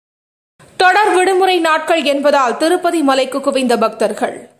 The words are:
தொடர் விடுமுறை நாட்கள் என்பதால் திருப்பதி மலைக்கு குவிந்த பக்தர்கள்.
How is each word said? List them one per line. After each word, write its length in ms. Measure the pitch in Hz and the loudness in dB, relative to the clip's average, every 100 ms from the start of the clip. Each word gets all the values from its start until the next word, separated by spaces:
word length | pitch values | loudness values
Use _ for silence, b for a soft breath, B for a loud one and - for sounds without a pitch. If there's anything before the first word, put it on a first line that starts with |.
| _ _ _ _ _ _ - - | _ _ _ _ _ _ -12 0
தொடர் 380 | 370 392 427 | 2 2 2
விடுமுறை 460 | 359 370 381 381 359 | 2 2 2 2 2
நாட்கள் 440 | 320 320 320 330 | 0 0 0 0
என்பதால் 540 | 285 285 285 277 247 - | 0 0 0 2 0 -2
திருப்பதி 440 | 311 359 349 339 | -2 0 -2 0
மலைக்கு 400 | 269 262 262 277 | 0 0 -2 -4
குவிந்த 360 | 277 262 254 233 | -2 -2 0 0
பக்தர்கள். 720 | 214 - 214 214 302 - - | 0 -2 -4 -2 -6 -6 -16